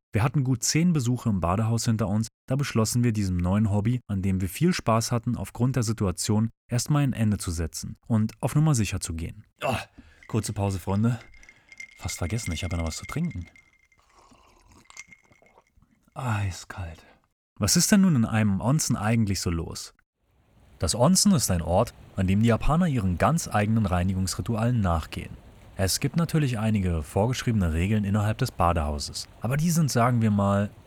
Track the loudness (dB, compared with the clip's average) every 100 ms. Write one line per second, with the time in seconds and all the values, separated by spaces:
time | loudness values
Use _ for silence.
0 | _ -2 0 0 0 -2 0 2 2 2
1 | 2 0 0 0 0 0 0 0 0 0
2 | 0 -2 -4 _ -6 -4 -2 0 0 2
3 | 0 0 0 0 0 2 2 0 0 -4
4 | -4 -4 0 0 -2 0 0 0 0 0
5 | 0 -2 -2 -6 -8 -2 -2 0 -2 -2
6 | -2 -2 0 0 0 -6 _ -6 0 0
7 | 0 0 0 0 -4 -4 -6 -6 -12 -14
8 | _ 0 0 -2 -2 2 2 2 0 -4
9 | -6 -8 -8 -12 -20 _ -6 -6 -8 -20
10 | -20 _ -6 -4 -4 -4 -2 -2 -2 0
11 | 0 -2 -8 -20 -20 _ _ -20 -20 -12
12 | -12 -8 -6 -6 -6 -6 -4 -4 -4 -6
13 | -10 -6 -6 -6 -12 -18 _ _ _ _
14 | _ _ _ _ _ _ _ -20 _ -20
15 | -20 -20 _ _ _ -20 _ _ _ _
16 | _ -10 -4 -4 -4 -8 -14 -12 -12 -12
17 | -20 _ _ _ _ _ 0 2 4 4
18 | 4 2 0 0 0 0 0 0 0 -2
19 | 0 0 0 -2 -2 -4 -6 -10 -14 _
20 | _ _ _ _ _ _ _ -6 -4 2
21 | 4 6 6 4 2 0 2 2 2 -4
22 | -14 -2 2 4 4 4 4 4 2 2
23 | 0 2 2 2 0 0 2 2 4 4
24 | 4 0 -2 -4 -4 0 2 2 2 0
25 | -2 -8 -10 -14 -20 -20 -20 -2 -2 0
26 | 0 0 0 0 0 0 0 2 2 0
27 | -2 0 0 0 0 2 2 2 2 0
28 | 0 0 0 -2 -4 0 0 2 -2 -4
29 | -8 -10 -14 -10 -4 -2 0 2 2 2
30 | 2 4 2 2 2 2 0 -6